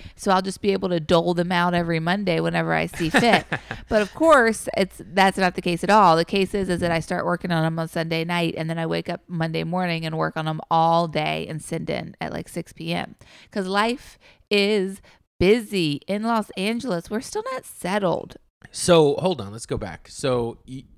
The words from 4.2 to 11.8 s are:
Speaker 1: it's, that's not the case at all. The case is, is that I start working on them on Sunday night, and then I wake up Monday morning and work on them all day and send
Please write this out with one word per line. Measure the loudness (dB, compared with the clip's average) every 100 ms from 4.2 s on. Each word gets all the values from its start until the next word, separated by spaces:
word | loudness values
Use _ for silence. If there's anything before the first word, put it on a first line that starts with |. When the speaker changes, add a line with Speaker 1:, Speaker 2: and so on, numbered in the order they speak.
| 6 6 6 0 -4 -2
Speaker 1:
it's, | -4 -6 -4
that's | 2 2 4
not | 0
the | 0
case | -2 -2
at | 4
all. | 6 8 6
The |
case | 2 0 0
is, | -2 -2
is | -2
that | 0
I | -2
start | -2 -4
working | -2 -4 -2
on | 0
them | 0 -2
on | -4
Sunday | -6 -4 -2
night, | -2 -2 -2 -2
and | -6
then | -4
I | -4
wake | -4 -4
up | -10 -8
Monday | -4 -4 -4
morning | -4 -4 -2 -4
and | -6 -4
work | -4 -4
on |
them | -6 -6 -2
all | 2 4 2 0
day | -2 -2 -4 -6
and | -10
send | -8 -8